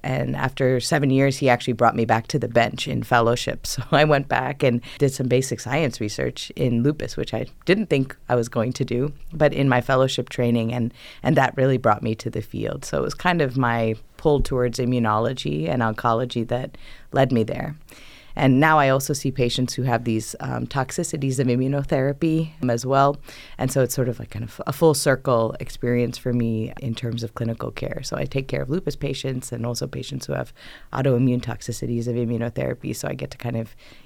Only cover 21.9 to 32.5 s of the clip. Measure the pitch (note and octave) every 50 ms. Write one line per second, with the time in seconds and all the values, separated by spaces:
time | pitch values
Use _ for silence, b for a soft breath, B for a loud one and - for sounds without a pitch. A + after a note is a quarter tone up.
21.9 | D#3 C3+ C3 C#3 C#3+ C#3 F3 D#3+ D#3+ D#3+ D#3+ D#3 - - B2+ B2 A#2 A#2 B2 B2+
22.9 | C3+ C3+ C#3 C#3+ C3+ - B B B B B B B B B2 B2+ - C#3 B2+ A#2+
23.9 | - C#3 B2 B2 A#2 - A2+ - - G#2 A#2 G#2+ - - - - B2+ - E3+ D#3+
24.9 | D3 D3 - D3 C3 - - C3+ B2 A2+ A2+ A2 - - A#2 - - - - A#2+
25.9 | B2 B2 A#2+ A#2+ - - - B2+ A#2+ B2 A#2 A2+ A2+ A2 A2 - - - - A2+
26.9 | A2+ - B2 A#2 A#2 A#2 A#2 A2 - - A#2 A2+ A2+ - B2 - - - - -
27.9 | - - C3 - - - C#3 C#3 - C3+ C3+ - C3 C#3 - B2+ D3+ F#3+ - D3
28.9 | C#3+ - C#3+ C#3+ C3+ - - C3+ C3 B2+ - - A#2+ A#2 A2+ A#2+ A#2+ - C3 -
29.9 | - C3 B2 - C3+ C3 - - C3+ C3 B2 - - B B B B B B B
30.9 | - C3 C3 C#3 B2 A#2+ C3+ B2+ B2 B2 - B2 - - - - A2+ - C3 A#2+
31.9 | A#2+ A#2 A#2 B2 A#2 A#2+ A#2+ A#2 A#2+ A2+ A#2 A#2+